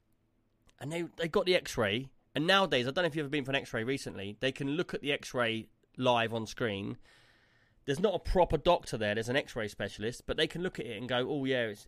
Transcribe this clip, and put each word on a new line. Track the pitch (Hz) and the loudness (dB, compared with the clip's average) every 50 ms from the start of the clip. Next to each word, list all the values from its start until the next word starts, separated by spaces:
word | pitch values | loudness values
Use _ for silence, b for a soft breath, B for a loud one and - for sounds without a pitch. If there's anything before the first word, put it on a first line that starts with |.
| _ _ _ _ _ _ _ _ _ _ _ _ _ _ _ - | _ _ _ _ _ _ _ _ _ _ _ _ _ _ _ -12
and | 127 139 | -10 -6
they, | 165 170 170 - - | -6 -4 -6 -6 -4
they | - 165 165 | -4 -4 2
got | - 208 185 | 2 4 4
the | 185 185 | 6 4
X-ray. | - - - - 131 110 98 101 123 135 - - _ _ _ - | 2 2 0 0 2 2 4 2 0 -2 -6 -12 _ _ _ -2
And | 139 151 180 | 0 4 6
nowadays, | 190 196 190 160 151 127 120 131 | 6 6 6 4 4 2 2 2
I | |
don't | 139 185 | 0 0
know | 180 | 0
if | 165 139 | 0 0
you've | 160 147 | -2 -2
ever | 135 | -2
been | 147 151 127 | -2 -2 0
for | 135 | 0
an | 135 | -2
X-ray | 135 - - - 117 110 | -2 -2 -2 -4 -2 -2
recently. | 123 139 135 - 123 - 98 98 101 104 - | -2 -2 -4 -4 -8 -8 -8 -8 -10 -6 -2
They | 131 135 | -2 -2
can | 131 - 143 139 | -2 -2 -4 -2
look | 143 165 175 - - | -2 -2 -2 -4 -6
at | - | -6
the | - 143 | -2 -2
X-ray | 143 - - - - 127 120 113 113 110 107 - _ _ _ _ _ | -2 -2 -4 -4 -2 0 2 2 0 -2 -6 -10 _ _ _ _ _
live | - 127 127 123 117 113 110 113 | 0 2 4 4 4 2 0 -2
on | 113 110 | -4 -6
screen. | - - - 131 110 101 98 101 113 117 b b b b b b b b b b b b b b b b b _ | -6 -4 -2 -2 -2 0 -2 -4 -6 -8 b b b b b b b b b b b b b b b b b _
There's | - 139 139 | -4 0 2
not | 185 214 180 | 2 2 0
a | 160 | 0
proper | - - - 190 175 - 170 | -2 2 4 4 6 6 4
doctor | 151 - 175 175 - - - - | 4 6 4 4 4 2 -4 -4
there. | 113 107 104 104 | -2 -2 0 0
There's | 113 110 117 | 0 -2 0
an | 123 | 0
X-ray | 143 143 - - 123 107 101 | 0 -2 -2 -4 -6 -6 -6
specialist, | - - 110 98 - - 101 117 123 - - | -6 -6 -8 -8 -6 -6 -6 -6 -6 -6 -8
but | - 120 | -6 -2
they | 139 160 160 | -2 -2 -2
can | - 165 | -2 -4
look | 180 180 - - | -6 -6 -6 -6
at | - | -8
it | - 110 | -8 -8
and | 101 127 120 | -8 -4 -2
go, | 127 123 127 107 | 0 0 0 0
"Oh | 147 143 135 | -2 -2 0
yeah, | 131 131 123 117 | 0 0 0 0
it's, | 110 104 - - | -2 -4 -10 -16